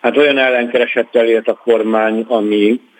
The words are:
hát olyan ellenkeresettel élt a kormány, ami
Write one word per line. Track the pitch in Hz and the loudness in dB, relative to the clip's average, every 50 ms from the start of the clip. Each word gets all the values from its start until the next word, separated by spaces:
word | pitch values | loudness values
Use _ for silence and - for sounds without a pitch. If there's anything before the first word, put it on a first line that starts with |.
hát | _ 120 120 | _ 0 0
olyan | 131 147 147 139 135 | 2 2 2 2 0
ellenkeresettel | 131 131 127 123 120 120 120 127 120 117 - 127 117 - - 123 117 | 0 0 0 -2 -2 -2 -2 -2 -2 0 -2 -4 -4 -2 0 0 0
élt | 117 113 113 107 - | 2 0 0 0 -2
a | - - - | -6 -6 0
kormány, | - 117 113 110 110 110 110 110 110 110 110 113 113 | 0 0 0 0 0 -2 0 0 -2 -2 -4 -4 -2
ami | 123 113 104 107 107 104 104 104 120 127 - _ _ _ | -2 -2 0 0 0 2 2 2 0 0 -4 _ _ _